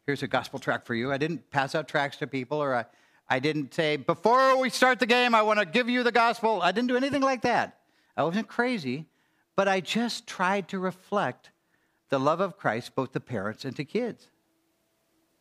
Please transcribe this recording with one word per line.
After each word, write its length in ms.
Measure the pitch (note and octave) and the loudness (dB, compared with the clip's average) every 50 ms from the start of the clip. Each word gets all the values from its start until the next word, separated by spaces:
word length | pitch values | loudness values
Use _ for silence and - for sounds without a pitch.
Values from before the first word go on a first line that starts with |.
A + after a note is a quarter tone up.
| _ - | _ -6
here's 160 | C#3+ B2+ C#3+ | -4 -4 -4
a 40 | B2 | -2
gospel 300 | - B2+ A#2 - - B2+ | -2 -2 -2 -2 -10 -8
tract 300 | - D3+ B2 A#2 - - | -4 -2 -4 -4 -2 -4
for 80 | A#2+ | -4
you." 160 | A2+ A#2 C3+ | -2 -2 -2
I 80 | C#3 C3+ | -2 -2
didn't 320 | D3 D#3+ E3+ B2+ - _ | -2 -4 -4 -6 -10 _
pass 240 | - C#3+ C3+ C3+ - | 0 0 0 0 -2
out 120 | D#3+ D3+ - | -4 -4 -2
tracts 300 | - D#3 C#3+ C#3+ - - | -2 -2 -2 -2 -4 -8
to 80 | D3+ | -10
people, 320 | C3 - C3+ B2 A#2 D3+ D3+ | -6 -6 -8 -6 -4 -4 -2
or 160 | D3 C#3 C3 A#2+ | -2 0 0 -2
I, 80 | A2+ - _ _ _ _ _ _ _ - | -4 -6 _ _ _ _ _ _ _ -2
I 80 | C3 C3 | -2 0
didn't 380 | B2+ D#3 D3+ D#3 C#3+ B2 - | 0 0 -2 -2 -4 -4 -4
say, 220 | - E3 D3+ D3+ C#3+ | -2 0 0 0 -2
"Before 600 | B2 - E3+ - - G#3+ A#3+ B3+ C4 C4 C4 C4 | -2 -2 -4 2 4 4 6 6 6 6 4 4
we 120 | C4 A#3+ | 2 -2
start 260 | - - B3+ B3+ B3+ G3 | 2 4 4 4 4 2
the 80 | B3 | 2
game, 300 | G#3+ A#3+ B3 B3 B3 A#3 | 2 4 4 4 4 4
I 80 | A3 G#3+ | 4 4
wanna 220 | G#3+ G#3+ G#3 G#3 | 4 2 2 0
give 220 | E3 D3+ A#3+ B3 A3+ | 0 0 0 0 2
you 140 | B3 B3+ | 0 2
the 100 | B3 A#3+ | 2 2
gospel." 520 | G3+ A#3+ A#3 A#3 A3+ - - A3 A3 F#3 E3+ | 4 4 4 4 2 0 0 0 0 2 2
I 80 | F3 | 2
didn't 160 | F#3 G#3+ B3 B3 | 2 2 0 0
do 80 | B3 B3 | 0 0
anything 240 | C4+ C#4+ C4+ C#4+ | 0 0 0 0
like 220 | C4+ C4+ C4+ A#3+ - | 2 0 0 0 0
that. 340 | B3 A3+ E3 A2 - - _ _ _ _ _ _ _ _ - | 2 2 2 0 -2 -6 _ _ _ _ _ _ _ _ -2
I 60 | C#3 | -2
wasn't 240 | D#3+ E3+ G#3+ - - | 0 0 -2 -4 -4
crazy, 580 | - - A#3+ B3 B3+ G#3+ D3 B2+ A#2+ D3 D#3+ - _ _ _ _ _ _ _ _ _ | -2 -2 -2 0 -2 -4 -4 -6 -6 -6 -8 -14 _ _ _ _ _ _ _ _ _
but 120 | - G3 G3 | 0 2 2
I 140 | F#3+ F#3+ | 0 0
just 440 | D3+ - - A3 A#3+ A#3 - - - | -2 -2 -2 -2 -2 -2 -4 -8 -12
tried 420 | - - - F#3 F3+ G3 G3+ F#3 - | -14 -6 -2 0 0 0 -2 -4 -6
to 100 | - F#3+ | -8 -6
reflect 720 | F#3 F#3 F3+ - _ - G3+ G#3 F3 C3 A#2+ - _ - _ _ _ _ _ _ _ _ _ _ _ _ | -4 -6 -6 -8 _ -4 -2 -2 -2 -2 -4 -8 _ -20 _ _ _ _ _ _ _ _ _ _ _ _
the 100 | - C3+ | -2 0
love 220 | C3+ D3 D#3+ E3 | 2 2 2 2
of 160 | G3 F#3 - - | -2 -4 -4 -4
Christ, 380 | - C#3+ G#2+ A#2 A#2+ - - | -2 -2 -2 -2 -6 -6 -6
both 160 | - C3 A#2+ | -6 -6 -4
to 80 | - D3+ | -6 -10
parents 460 | - - B2 G#2+ F#2+ G#2 A2+ - - | -8 -6 -6 -4 -4 -6 -8 -8 -10
and 100 | C3+ B2 | -10 -8
to 100 | - D3 | -8 -10
kids. 440 | - - G#3 B3 A3+ - - - _ _ _ _ _ _ _ _ _ _ _ _ _ _ _ _ _ _ _ _ _ _ _ | -6 -4 -4 -4 -4 -8 -12 -18 _ _ _ _ _ _ _ _ _ _ _ _ _ _ _ _ _ _ _ _ _ _ _